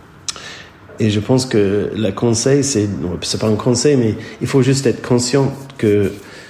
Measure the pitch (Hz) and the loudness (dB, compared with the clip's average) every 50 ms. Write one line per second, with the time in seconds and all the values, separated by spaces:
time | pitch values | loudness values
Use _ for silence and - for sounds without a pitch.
0 | - - - - - - - - - - - - - - - - - - - - | -20 -20 -20 -18 -14 -14 -14 -12 -14 -16 -16 -18 -20 -20 -20 -20 -20 -14 -6 -2
1 | 117 107 104 107 101 - 131 131 127 - - 107 101 95 101 104 90 - - 98 | 0 0 0 0 0 2 2 2 2 2 2 2 2 2 2 0 -2 -2 -4 -4
2 | 110 95 98 - - 117 113 110 - 135 135 143 131 - - 104 104 101 98 - | -2 -4 -2 0 0 2 2 2 2 2 2 2 2 0 0 0 0 -2 -2 -4
3 | 85 90 85 80 - - - 98 - 107 107 104 - 127 123 113 - 151 147 131 | -6 -6 -6 -6 -6 -6 -4 -2 0 0 0 0 2 0 2 2 2 2 2 4
4 | 117 110 101 - - - - - - 131 - 139 123 131 135 135 - 120 107 - | 2 2 0 -2 -6 -14 -10 -8 -4 0 2 2 4 4 2 2 2 0 -2 -2
5 | - - 127 123 120 - - 139 139 135 135 - - - - - - 107 101 104 | -2 0 0 0 0 2 2 2 2 0 -2 -6 -12 -16 -6 -2 2 2 4 4
6 | 101 90 - - - - - - - | 2 0 -2 -6 -14 -18 -20 -20 -20